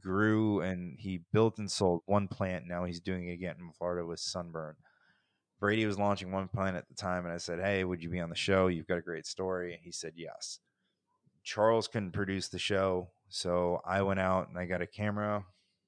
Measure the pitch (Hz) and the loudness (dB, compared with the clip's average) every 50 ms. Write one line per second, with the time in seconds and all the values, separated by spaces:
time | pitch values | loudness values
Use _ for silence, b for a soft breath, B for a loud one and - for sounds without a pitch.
0 | - 95 92 101 107 107 107 107 110 107 104 95 82 92 92 90 90 87 65 - | -4 0 2 4 4 6 6 4 4 4 2 2 0 -2 -2 -4 -6 -8 -10 -8
1 | - 95 92 87 82 _ - 107 113 113 - - 104 98 - - 104 90 87 85 | -6 -6 -6 -6 -2 _ 4 4 4 4 2 -2 -6 -6 0 2 4 4 4 2
2 | - - 98 104 101 90 - - 101 92 90 85 - 87 87 87 90 90 85 85 | 2 2 2 2 2 0 -2 -2 -2 -2 -2 -4 -6 -6 -4 -4 -4 -4 -4 -6
3 | - 98 92 90 87 87 87 85 92 87 80 85 87 85 - - 85 87 87 87 | -4 -4 -4 -4 -4 -6 -6 -6 -6 -8 -8 -10 -12 -16 -8 -4 -4 -2 -2 -2
4 | 85 85 85 80 - - - 92 87 85 82 82 78 78 78 - b b b b | -2 -4 -6 -6 -6 -6 -6 -6 -6 -6 -8 -8 -8 -8 -10 -14 b b b b
5 | b b b b b b b b b _ _ _ 101 101 107 113 110 104 98 95 | b b b b b b b b b _ _ _ 2 4 4 4 2 2 2 2
6 | 101 101 101 98 95 90 95 95 95 92 - 98 95 95 92 87 - - - - | 2 2 2 0 -2 -2 -2 -2 -2 -2 -2 0 0 0 -2 -2 -6 -10 -10 -6
7 | - 92 90 90 90 87 85 87 - - 85 85 95 101 101 95 92 90 90 85 | -4 -2 -2 -2 -2 -4 -6 -6 -4 -4 -2 0 0 2 2 2 2 0 -2 -2
8 | 82 82 87 90 85 82 82 - - - 98 95 92 92 87 80 76 - 90 87 | -4 -4 -4 -4 -4 -4 -4 -2 2 4 6 6 6 6 4 0 0 -2 -2 -2
9 | 82 90 82 80 - - - - 95 95 92 90 90 87 85 82 82 87 85 - | -2 -4 -6 -6 -8 -8 -6 -4 -4 -2 -2 -2 -4 -6 -8 -12 -14 -14 -12 -10
10 | - 82 80 85 82 - - - - - - - _ _ _ _ _ _ _ _ | -10 -10 -10 -10 -12 -12 -12 -12 -12 -12 -12 -14 _ _ _ _ _ _ _ _
11 | _ _ _ _ _ _ _ _ - - - 110 104 110 113 113 104 - - 117 | _ _ _ _ _ _ _ _ -12 -4 2 4 6 6 6 4 2 0 -2 -4
12 | 101 90 80 104 101 95 95 95 92 - - 90 - - 104 95 95 95 92 90 | -4 -2 -2 -2 0 0 0 -2 -2 -4 -6 -4 -2 0 2 2 2 2 2 0
13 | 90 87 _ _ _ _ - - - 90 87 90 87 87 87 - - - 92 98 | -2 -6 _ _ _ _ -8 -6 -2 0 2 2 2 2 0 -2 -2 0 0 2
14 | 98 98 98 95 92 92 92 92 82 - 87 90 90 87 90 87 87 - - - | 2 2 2 2 2 4 2 2 0 -2 -6 -6 -4 -2 -2 -2 -4 -4 -4 -4
15 | 107 107 101 104 104 104 104 101 95 92 _ _ _ _ _ _ _ | -2 -2 -2 -2 -2 -2 -2 -4 -4 -8 _ _ _ _ _ _ _